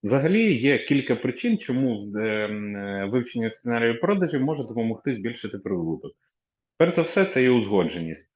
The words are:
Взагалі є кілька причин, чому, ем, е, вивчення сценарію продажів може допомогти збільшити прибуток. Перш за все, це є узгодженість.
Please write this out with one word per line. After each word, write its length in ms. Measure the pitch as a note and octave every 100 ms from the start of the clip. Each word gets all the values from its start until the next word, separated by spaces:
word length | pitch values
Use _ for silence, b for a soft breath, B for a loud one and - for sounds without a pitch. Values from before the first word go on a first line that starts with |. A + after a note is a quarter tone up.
Взагалі 500 | G2+ C3+ D3+ G3+ A3+
є 240 | C3+ C3 C#3+
кілька 380 | - C#3 C3 A#2+
причин, 420 | B2+ B2+ A#3+ A3
чому, 540 | - B2+ C3 G#2+ G#2 G#2
ем, 600 | A2 G#2+ G#2 G#2+ G#2 G2+
е, 300 | G2+ G2 G2
вивчення 380 | B2 A#2+ A#2 A2+
сценарію 500 | - B2 A#2 A#2 A#2
продажів 420 | E3+ G#3 F3+ C#3+
може 220 | C3+ D3+
допомогти 500 | A2+ A2+ A2+ A2 -
збільшити 440 | A#2 G2 A#2+ G#2 G2
прибуток. 540 | F#2+ F#2 D#2+ D#2 E2 - _ _ _ _ _ _
Перш 180 | E3+ F3
за 60 |
все, 240 | D#3+ - F#3+
це 180 | -
є 60 | B2+
узгодженість. 760 | B2 G2+ G#2 E2 D#2+ E2 D#2 _